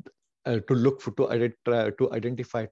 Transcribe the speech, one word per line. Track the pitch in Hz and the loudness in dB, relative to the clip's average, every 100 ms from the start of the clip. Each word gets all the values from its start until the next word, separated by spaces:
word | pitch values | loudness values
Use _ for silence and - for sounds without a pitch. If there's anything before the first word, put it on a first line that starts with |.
| - - _ _ - | -16 -20 _ _ -4
uh, | 113 - | -2 0
to | |
look | 127 131 135 | 2 4 2
for, | - | -2
to | 101 | -2
ident-, | 135 120 120 - - | 0 2 0 -2 0
uh, | 117 107 101 | 0 0 0
to | 127 | -2
identify | 113 117 127 123 120 110 | 0 -4 -6 -6 -6 -6